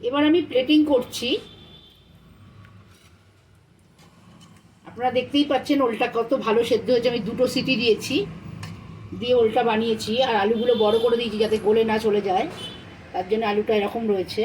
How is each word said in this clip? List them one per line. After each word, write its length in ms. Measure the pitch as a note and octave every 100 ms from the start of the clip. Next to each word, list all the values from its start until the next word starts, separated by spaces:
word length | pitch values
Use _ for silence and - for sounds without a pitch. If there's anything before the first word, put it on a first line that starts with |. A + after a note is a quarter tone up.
| A#3+
এবার 140 | C#4 D4+
আমি 100 | E4+ D4+
প্লেটিং 280 | - C4 D4+ D4+
করছি। 360 | C4+ B3 - A#3+ G4 - - - - - _ _ - - - - - - - - - _ _ _ _ _ _ _ _ _ _ - _ - - - - _ _ -
আপনারা 220 | G3 B3+ B3
দেখতেই 280 | B3 C#4+ D4
পাচ্ছেন 280 | C4+ C4 C#4 B3+
ওলটা 200 | A3 B3 A3+
কত 140 | A3+ C4 G#3+
ভালো 140 | G#3+ A#3
সেদ্ধ 160 | A3+ G3
হয়েছে। 160 | B3 A#3+
আমি 80 | A#3+ G3
দুটো 160 | A#3+ B3
সিটি 200 | C4 B3+ B3+
দিয়েছি, 340 | A#3+ G#3 - D4+ G4+ - - - - - - - - F#3
দিয়ে 140 | A#3 B3
ওলটা 220 | A3+ A3 A#3
বানিয়েছি, 420 | A3 A3+ G#3+ - A3+ C4
আর 60 | A3
আলুগুলো 300 | G3 A3+ B3 A3+
বড় 120 | G#3+ A3+
করে 120 | A#3 A#3
দিয়েছি 180 | A#3 G#3
যাতে 120 | G#3+ G#3+ G3
গলে 160 | A3 A3
না 60 | G#3+
চলে 160 | A3 G#3 G3
যায়, 180 | F3+ E4 - - - - - -
তার 140 | - F#3
জন্য 120 | G#3+ A3+
আলুটা 220 | G#3 G#3+ G#3+
এরকম 240 | G3+ A#3 A3+
রয়েছে। 300 | G3 F3 -